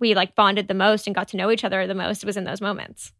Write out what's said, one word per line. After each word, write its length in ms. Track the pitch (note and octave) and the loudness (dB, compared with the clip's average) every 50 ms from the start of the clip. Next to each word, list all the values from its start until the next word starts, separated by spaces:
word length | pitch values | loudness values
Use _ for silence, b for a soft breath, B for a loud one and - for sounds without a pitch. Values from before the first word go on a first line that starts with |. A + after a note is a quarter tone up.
we, 140 | A#3+ A3+ G#3 | 2 2 4
like, 200 | F#3+ F#3+ F#3 - | 4 2 0 2
bonded 340 | - G#3 G3 G3+ G#3 G3 G3+ | 4 4 4 4 2 -2 -2
the 60 | F#3+ | 0
most 320 | F#3+ F#3+ G#3+ G#3+ G#3 - | 2 4 4 4 2 0
and 80 | G3+ F#3+ | -4 -4
got 120 | F#3 G3+ - | -4 -4 -4
to 100 | - F#3 | -4 -2
know 120 | F#3 G#3+ | 0 0
each 140 | A3+ G#3 - | 0 0 0
other 220 | G3 F#3+ F#3+ F#3 | -2 -2 -2 -2
the 80 | F#3 G3 | -2 -2
most, 320 | F#3+ F3 F3 G#3 - - | -4 -4 -4 -4 -4 -4
was 100 | G#3 G3 | -6 -4
in 80 | G3+ F3+ | -4 -4
those 160 | - - G3 | -6 -6 -4
moments. 500 | G3+ G3+ F#3+ - - - - - - - _ _ | -4 -4 -6 -6 -8 -14 -16 -18 -18 -20 _ _